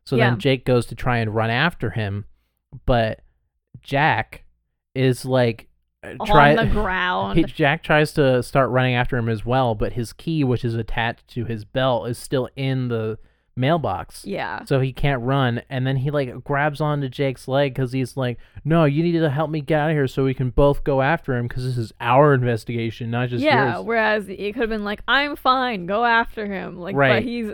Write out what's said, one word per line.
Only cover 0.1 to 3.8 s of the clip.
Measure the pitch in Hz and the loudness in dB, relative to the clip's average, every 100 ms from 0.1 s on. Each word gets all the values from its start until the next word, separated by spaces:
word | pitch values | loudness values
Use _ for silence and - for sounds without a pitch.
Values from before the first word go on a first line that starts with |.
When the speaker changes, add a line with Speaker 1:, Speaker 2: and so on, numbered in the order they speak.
| 131 | 2
Speaker 2:
Yeah. | 214 | 2
Speaker 1:
then | 117 | 2
Jake | 139 131 | 0 0
goes | - 123 - | 2 0 0
to | 117 | -4
try | 131 120 | -2 0
and | 110 | 0
run | 110 113 | 0 0
after | 120 160 - 117 | 0 0 -2 -4
him, | 113 101 101 - _ _ _ _ - - | -4 -4 -6 -10 _ _ _ _ -6 0
but | 120 110 - _ _ _ _ _ - | 2 2 -4 _ _ _ _ _ -20